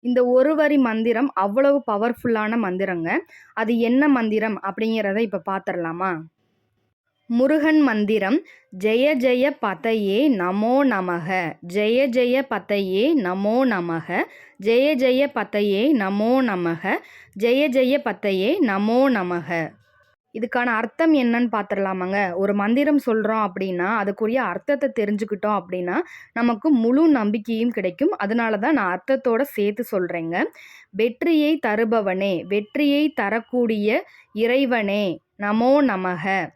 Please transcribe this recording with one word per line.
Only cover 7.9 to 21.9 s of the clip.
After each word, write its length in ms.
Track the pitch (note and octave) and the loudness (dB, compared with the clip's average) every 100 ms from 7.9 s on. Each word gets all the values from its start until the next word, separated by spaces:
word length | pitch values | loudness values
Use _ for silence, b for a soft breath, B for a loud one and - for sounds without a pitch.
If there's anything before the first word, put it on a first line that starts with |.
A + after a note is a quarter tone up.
| G#3+ G#3 A3 F#3+ C#4+ - B B F#3 | 2 0 0 2 0 -2 B B -6
"ஜெய 320 | G#3 A3+ C#4 D4+ | 0 2 2 2
ஜெய 340 | B3+ B3 C#4 C#4 | 0 2 0 -2
பதையே 680 | A3 F3+ A3+ A3+ G3+ G3+ D4+ | -6 -4 -2 -2 0 2 2
நமோ 460 | A3+ F3 G3 A3 C4 | 2 0 0 0 2
நமக, 680 | C#4 G#3 F3+ F3 E3 F#3 E3+ - E3+ | 2 0 -2 -4 -2 -4 -4 -8 -6
ஜெய 340 | F#3 G#3 A#3+ C4+ | -2 0 2 2
ஜெய 340 | A#3+ B3 B3+ C4+ | 2 2 0 -2
பதையே 640 | G#3 F3+ G3+ G3 F#3+ B3+ D#4+ | -6 -2 -2 0 0 2 2
நமோ 480 | F3+ F#3 G3+ A#3 | 0 -2 0 2
நமக, 600 | C4 G3+ E3+ E3 D#3+ F3+ - B B B | 2 0 -2 -6 -4 -4 -4 B B B
ஜெய 340 | G3 A#3 C#4 D4+ | 0 2 2 2
ஜெய 300 | B3+ B3+ C#4 | 2 2 0
பதையே 600 | C4 G3+ G#3 G#3 G3 B3+ | -2 -4 -2 0 0 2
நமோ 380 | C#4+ F#3+ G3+ A3 C4 | 2 0 0 2 2
நமக, 520 | B3+ F#3+ E3+ E3 G3 D#4 B B B - | 0 -2 -2 -4 -4 -6 B B B -4
ஜெய 280 | A3 B3+ D4+ | 0 2 2
ஜெய 300 | B3+ B3+ C#4+ | 2 2 0
பதையே 540 | C#4+ G3 G#3 F#3+ G3 F#4 | -2 -4 -2 0 0 0
நமோ 400 | C4+ G3 G#3 A#3 C4+ | 0 0 0 2 2
நமக." 600 | A#3 F3+ F3 E3 E3+ D#3 - _ _ _ _ _ | 2 -2 -6 -4 -4 -6 -10 _ _ _ _ _
இதுக்கான 340 | A3 A#3 B3 B3 | -8 -4 -2 -2
அர்த்தம் 380 | A3 A3+ _ E4 | -2 -4 _ 2
என்னன்னு 340 | D4+ B3 A#3 A#3+ | 4 4 2 0
பார்த்துடலாமாங்க? 680 | G#3+ G3 G3 G3 | 0 -2 -2 -2